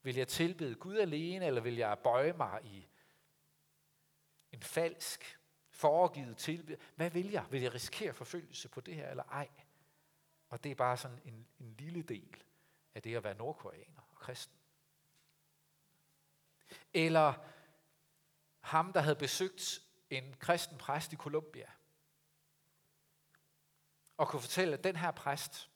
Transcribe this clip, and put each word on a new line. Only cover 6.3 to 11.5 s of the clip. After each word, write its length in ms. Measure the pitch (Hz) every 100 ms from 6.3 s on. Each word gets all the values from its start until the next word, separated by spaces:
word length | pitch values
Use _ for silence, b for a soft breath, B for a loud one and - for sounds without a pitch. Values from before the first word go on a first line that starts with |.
| 113
tilbedelse? 500 | - 165 151 156 - -
Hvad 140 | 170
vil 200 | 170 196
jeg? 160 | 202 -
Vil 120 | 135
jeg 120 | 127
risikere 400 | 120 - - 208
forfølgelse 540 | - - 175 151 - -
på 120 | -
det 140 | 147
her, 160 | 165 139
eller 120 | 135
ej? 260 | 131 143 143 - - b b b b b b _ _
Og 160 | 120
det 60 | 147
er 20 |
bare 220 | 131 127 123
sådan 240 | 127 120
en, 220 | 135 113 117